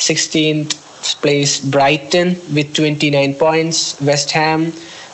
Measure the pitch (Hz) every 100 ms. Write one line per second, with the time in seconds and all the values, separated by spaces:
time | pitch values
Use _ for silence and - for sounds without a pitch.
0 | - 156 - 160 156 151 147 - - -
1 | - - 143 143 143 - 139 139 139 151
2 | - 180 180 180 - 147 147 - 151 151
3 | 151 143 139 139 160 160 165 160 - -
4 | 143 143 - 160 156 160 165 160 - -
5 | -